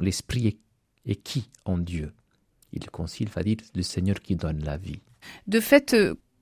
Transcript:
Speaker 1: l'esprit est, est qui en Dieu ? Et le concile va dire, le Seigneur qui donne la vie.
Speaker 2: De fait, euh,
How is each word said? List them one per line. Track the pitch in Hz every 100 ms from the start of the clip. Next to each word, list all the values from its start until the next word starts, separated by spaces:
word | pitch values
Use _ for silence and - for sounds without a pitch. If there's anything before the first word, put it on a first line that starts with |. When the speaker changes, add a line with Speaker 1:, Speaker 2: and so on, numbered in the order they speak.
Speaker 1:
l'esprit | 95 - - 123 110
est, | - _ _ _ _
est | - 101
qui | - 139 107 - -
en | 87
Dieu ? | 85 85 76 - _ _ _ _ _
Et | -
le | -
concile | - 87 - 110
va | -
dire, | 90 110 -
le | 90
Seigneur | 90 - 92 98
qui | - 87
donne | 80 76
la | 76 76
vie. | 92 76 - _ - - -
Speaker 2:
De | 220
fait, | 220 285 285
euh, | 233 180 - _ _